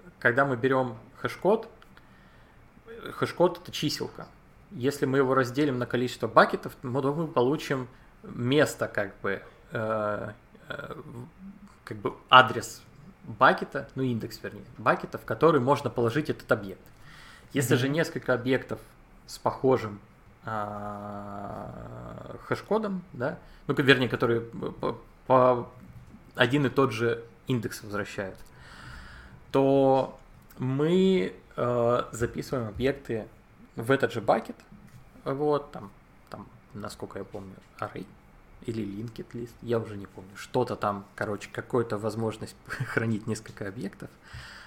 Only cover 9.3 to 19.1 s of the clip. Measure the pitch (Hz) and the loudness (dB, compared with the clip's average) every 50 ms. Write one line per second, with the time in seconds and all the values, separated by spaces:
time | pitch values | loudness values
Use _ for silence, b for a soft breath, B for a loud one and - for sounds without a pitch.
9.3 | 98 - - - - - - - - 123 110 110 110 110 107 104 104 107 113 110 | -2 -2 -6 -10 -20 -20 -14 -8 -6 -4 -2 -2 -2 -2 -2 -2 -4 -4 -6 -8
10.3 | 110 - - - - - - - - - - - - - - - - 120 123 - | -10 -14 -18 -20 -20 -18 -14 -12 -12 -10 -12 -12 -12 -14 -14 -14 -14 -16 -16 -16
11.3 | - - 190 196 202 - - - - - - - 117 107 98 - - - - - | -18 -18 -18 -18 -18 -18 -20 -20 -20 -18 -14 -12 -8 -6 -4 -6 -6 -6 4 8
12.3 | - 127 127 110 113 117 - - - - - - - - - - - - - 127 | 10 10 10 8 4 -4 -6 -8 -10 -16 -20 -20 -20 -20 -20 -20 -20 -20 -16 -12
13.3 | 113 - 127 147 185 185 - - - 139 139 - - 131 135 127 120 113 - 110 | 0 4 6 6 6 4 0 -6 -8 -8 -10 -8 -6 -4 -2 -2 -2 -4 -4 -8
14.3 | - - - 101 104 107 - - - - 110 131 165 185 - - - 113 - - | -10 -12 -12 -12 -14 -14 -16 -18 -14 -2 0 0 0 0 -2 -8 -10 -10 -6 -6
15.3 | 120 - 151 160 165 139 120 131 143 131 - 123 - - 120 113 110 151 151 - | 0 4 6 6 6 6 4 4 2 2 0 -2 0 0 2 2 2 0 0 -2
16.3 | 120 - - - - 127 101 95 90 - - - B B B B B B B B | -4 -4 -2 0 0 0 -2 -4 -12 -14 -16 -20 B B B B B B B B
17.3 | B B B B - 135 127 113 151 127 127 139 143 165 160 160 - - - - | B B B B -2 -2 2 2 2 2 2 2 0 0 0 -2 -4 -4 -2 0
18.3 | 127 117 113 127 131 123 - - 113 - - - - - - - | 0 0 2 2 0 0 0 -4 -10 -10 -12 -14 -20 -20 -20 -20